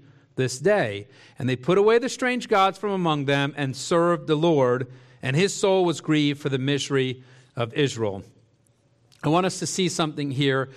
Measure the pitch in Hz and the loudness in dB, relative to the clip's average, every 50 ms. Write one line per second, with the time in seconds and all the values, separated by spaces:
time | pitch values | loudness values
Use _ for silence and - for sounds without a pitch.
0 | - - _ _ _ _ _ - 127 123 127 127 147 196 208 196 139 110 101 101 | -16 -20 _ _ _ _ _ -4 -4 -4 -4 -2 0 2 2 2 0 -2 -4 -8
1 | 104 - _ - - - _ - 120 127 127 - - - 185 196 202 220 233 233 | -12 -16 _ -20 -20 -20 _ -6 -4 -4 -4 -2 0 2 2 4 4 4 4 4
2 | 269 233 - - 254 247 247 240 240 - 220 196 190 190 185 - 214 208 196 185 | 2 -2 -4 -4 -2 -2 -2 -4 -2 0 2 2 4 2 0 -4 -6 -4 -2 -2
3 | 175 160 151 147 135 139 143 139 139 139 143 147 143 131 123 - - - 180 170 | 0 0 0 0 0 0 0 0 0 -2 -4 -4 -6 -6 -6 -8 -4 0 2 2
4 | 170 175 175 165 143 147 151 147 165 175 160 139 127 123 123 127 127 - - - | 4 2 2 0 0 -2 0 2 2 2 4 4 4 2 2 0 -2 -8 -12 -20
5 | - _ - _ - 131 135 165 196 190 - - 214 196 190 190 180 175 151 - | -20 _ -16 _ -4 -2 2 2 2 0 0 0 2 2 4 4 2 2 0 -2
6 | - 156 156 151 147 143 139 143 - 139 135 131 131 143 143 143 - - 143 135 | -2 0 2 2 2 2 0 -2 -4 -4 -2 -2 0 -2 -2 -2 -2 0 0 0
7 | 131 131 123 - - - - - _ _ _ 123 120 113 139 151 143 123 - 113 | 0 0 -4 -8 -14 -20 -20 -20 _ _ _ -6 -6 -4 0 0 0 0 0 -2
8 | 110 101 95 98 95 - _ _ _ _ _ _ _ _ _ _ _ _ _ _ | -4 -4 -4 -6 -12 -16 _ _ _ _ _ _ _ _ _ _ _ _ _ _
9 | _ _ _ _ - 147 160 180 190 180 180 - 175 - - 196 185 165 - - | _ _ _ _ -2 0 2 2 2 0 -2 -4 -8 -6 -2 -2 -2 -2 0 -2
10 | 160 156 151 151 143 143 127 135 143 135 131 135 131 135 - | -4 -4 -4 -6 -6 -6 -2 0 0 2 2 0 -2 -6 -10